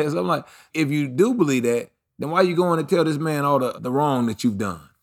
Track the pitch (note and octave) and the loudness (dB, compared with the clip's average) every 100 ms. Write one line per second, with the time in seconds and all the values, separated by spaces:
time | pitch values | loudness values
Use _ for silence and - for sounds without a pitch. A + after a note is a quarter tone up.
0 | D3+ E3 F3+ D3 - - _ D#3 C#3+ D3+ | -2 -2 -2 -4 -6 -20 _ -2 0 0
1 | C#3 B2+ A3+ B3 D3 C3 A#2+ A#2+ - _ | -2 2 2 2 2 2 2 0 -4 _
2 | _ - C#3+ F3 F#3 E3+ F3+ E3 C#3 F3 | _ -8 -2 2 2 2 2 0 0 0
3 | D#3 D3 D#3+ D3 C#3+ C#3 B2 - B2 C3+ | 0 0 -2 0 0 2 0 -4 -4 0
4 | D3+ B2+ A#2 G#2+ B2 G2+ G2+ E2 - _ | 0 0 0 0 -2 -2 -4 -6 -14 _